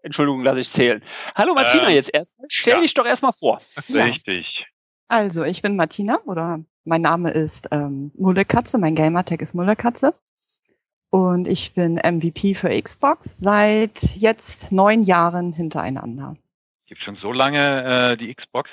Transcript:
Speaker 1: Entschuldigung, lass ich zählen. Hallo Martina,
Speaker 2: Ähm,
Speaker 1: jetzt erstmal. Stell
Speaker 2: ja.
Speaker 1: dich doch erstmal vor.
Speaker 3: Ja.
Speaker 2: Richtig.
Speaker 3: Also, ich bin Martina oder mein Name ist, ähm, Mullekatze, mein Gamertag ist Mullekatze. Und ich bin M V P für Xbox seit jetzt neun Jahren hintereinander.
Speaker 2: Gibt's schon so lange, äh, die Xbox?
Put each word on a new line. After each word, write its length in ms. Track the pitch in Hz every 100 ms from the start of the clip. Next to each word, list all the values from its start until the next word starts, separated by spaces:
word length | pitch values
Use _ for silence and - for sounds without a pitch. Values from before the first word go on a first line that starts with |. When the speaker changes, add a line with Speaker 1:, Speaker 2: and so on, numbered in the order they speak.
Speaker 1:
Entschuldigung, 400 | 170 143 147 135
lass 140 | 127 131
ich 120 | 123
zählen. 340 | - 120 107 - - -
Hallo 180 | - 277
Martina, 360 | 294 254 320 214
Speaker 2:
Ähm, 60 |
Speaker 1:
jetzt 180 | 147 -
erstmal. 340 | 147 175 _ 277
Stell 240 | - -
Speaker 2:
ja. 60 | 349
Speaker 1:
dich 120 | 330
doch 120 | -
erstmal 260 | 233 - 262
vor. 280 | - 131 104 _ - -
Speaker 3:
Ja. 160 | 247
Speaker 2:
Richtig. 640 | 120 - - 92 82 - - _ _ _ _
Speaker 3:
Also, 340 | 233 208 165
ich 180 | 151 185
bin 140 | 208
Martina 440 | 202 160 - 202 302
oder 340 | 339 170 170 160 160 _
mein 180 | 165 165
Name 300 | 160 170 165
ist, 380 | 156 156 - -
ähm, 400 | 147 143 139 147 -
Mullekatze, 600 | 185 185 196 240 240 247
mein 180 | 160
Gamertag 460 | 160 156 170 - 165
ist 120 | 156
Mullekatze. 600 | 175 185 214 240 240 269 - _ _ _ _ _ _ _ _ _
Und 380 | 190 180 180 180
ich 260 | 190 -
bin 240 | - 170 170
M 240 | - 170
V 80 | 165
P 200 | - 196
für 160 | 190 180 107
Xbox 560 | - - 285 320 - -
seit 640 | 196 208 214 214 214 - -
jetzt 560 | 190 220 226 - - -
neun 320 | 190 202 220
Jahren 500 | 196 175 170 175 175
hintereinander. 840 | 160 160 156 95 131 117 123 135 151 _ _ _ _ _
Speaker 2:
Gibt's 160 | -
schon 100 | - 104
so 100 | 98
lange, 840 | 127 135 147 143 135 127 127 123
äh, 40 | 117
die 160 | 120
Xbox? 340 | 123 - 123 -